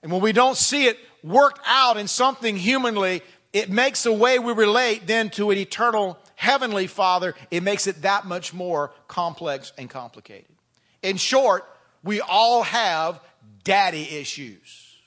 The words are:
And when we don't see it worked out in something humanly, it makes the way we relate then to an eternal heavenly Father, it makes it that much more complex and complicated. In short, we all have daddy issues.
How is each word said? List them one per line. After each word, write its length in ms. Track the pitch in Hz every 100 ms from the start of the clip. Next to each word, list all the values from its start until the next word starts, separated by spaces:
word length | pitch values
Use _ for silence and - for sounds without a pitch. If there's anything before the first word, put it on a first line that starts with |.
And 80 | 156
when 100 | 180
we 120 | 208
don't 240 | 214 254 262
see 280 | - 285 262
it 140 | 220 - _
worked 380 | 143 220 285 277 -
out 320 | 254 254 214
in 100 | 208
something 480 | - 254 262 233 202
humanly, 680 | 185 262 247 214 190 180 - _ _
it 180 | 196 208
makes 320 | 202 269 -
the 100 | 240
way 240 | 214 240 254
we 160 | 240
relate 540 | 226 214 220 254 220 180
then 240 | 226 220
to 180 | - 208
an 80 | 196
eternal 640 | 190 - 233 220 196 170 _ _
heavenly 500 | 196 269 254 208 190
Father, 480 | - 190 180 180 - -
it 140 | 170
makes 240 | 185 202 196
it 160 | 175
that 220 | 180 202 196
much 280 | 175 -
more 380 | 175 180 160 143 - _
complex 680 | - 175 156 170 139 131 -
and 100 | 123
complicated. 560 | 135 120 113 - 98 _ _ _ _ _ _
In 160 | 185 190
short, 480 | - 262 262 185 - - _ _
we 180 | - 208
all 400 | - 190 226 240
have 580 | 202 233 214 165 160 170 _ _ - 104
daddy 440 | - 196 190 160 151 151
issues. 760 | 135 - 131 98 - - - _